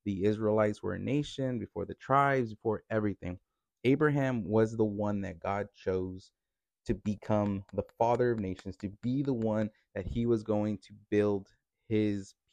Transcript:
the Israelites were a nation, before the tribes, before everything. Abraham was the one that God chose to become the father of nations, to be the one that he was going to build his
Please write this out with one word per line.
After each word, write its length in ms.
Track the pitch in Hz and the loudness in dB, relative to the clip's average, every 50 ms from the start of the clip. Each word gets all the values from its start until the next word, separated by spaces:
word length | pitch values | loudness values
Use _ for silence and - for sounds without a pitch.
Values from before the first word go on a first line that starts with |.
| _ | _
the 200 | 104 98 90 95 | -4 -2 2 2
Israelites 580 | 104 107 107 110 107 107 110 107 107 104 - | 2 2 2 2 2 4 4 4 2 0 -2
were 120 | - 98 95 | -4 -6 -6
a 40 | 95 | -4
nation, 640 | 95 110 135 147 143 - - - 135 131 123 113 | -2 -2 -2 -2 -2 -4 -6 -6 -4 -4 -4 -4
before 240 | 98 - - 95 92 | -6 -6 -6 -6 -6
the 100 | - 98 | -6 -8
tribes, 600 | - - - 131 139 143 139 135 135 120 113 107 | -8 -2 2 2 4 4 4 2 2 0 -2 -6
before 280 | - - 117 107 98 - - | -4 -2 -2 -2 -2 -4 -2
everything. 480 | 113 110 107 104 92 - - 90 92 - _ _ _ _ _ _ _ _ - | -2 0 0 0 -2 -4 -6 -10 -10 -10 _ _ _ _ _ _ _ _ 2
Abraham 600 | 123 139 143 151 151 143 143 135 131 127 117 98 | 2 4 4 4 4 4 2 2 2 0 -2 -2
was 320 | 82 107 110 110 110 113 | 2 4 4 4 4 2
the 80 | 113 110 | 2 0
one 360 | 107 101 101 104 104 104 101 | 2 0 -2 -2 -2 -2 -2
that 180 | 98 92 90 82 | -4 -6 -8 -6
God 340 | - 95 98 101 101 101 _ | -4 -4 -2 -2 -4 -6 _
chose 580 | - - 98 92 92 92 92 92 95 - _ _ _ _ _ _ _ _ _ _ _ _ | -6 -2 -2 0 0 -2 -4 -8 -10 -14 _ _ _ _ _ _ _ _ _ _ _ _
to 80 | - 110 | -4 -4
become 680 | 98 - 107 104 - - - 110 104 104 104 98 98 98 - | -2 -2 -4 -4 -4 -2 0 0 2 2 0 -2 -4 -6 -6
the 120 | - 98 98 | -6 -6 -6
father 480 | - _ - 117 117 120 120 127 120 | -6 _ 0 2 2 2 2 2 0
of 80 | 117 110 | 0 -2
nations, 360 | 98 92 92 - - 98 92 - | -4 -6 -6 -8 -10 -12 -10 -8
to 100 | - 123 | -10 -10
be 340 | 104 - - 123 127 139 | -8 -6 -4 -2 -2 0
the 100 | 139 139 | 0 -2
one 380 | 135 117 110 110 107 110 110 104 - _ _ _ - | -2 0 0 0 0 0 -2 -2 -6 _ _ _ -10
that 100 | 101 92 | -8 -8
he 220 | - - 120 117 | -4 -4 -2 2
was 160 | 117 117 110 | 2 2 2
going 360 | 107 110 104 107 107 107 104 - | 0 0 0 0 0 -2 -4 -6
to 140 | - - 104 101 104 _ | -8 -16 -20 -20 -6 _
build 460 | 107 104 104 104 101 98 98 - _ _ _ _ _ _ _ - | 2 2 4 4 2 0 -4 -8 _ _ _ _ _ _ _ -2
his 460 | 113 107 107 104 101 101 95 - - _ _ _ | 0 2 2 2 0 -2 -6 -10 -16 _ _ _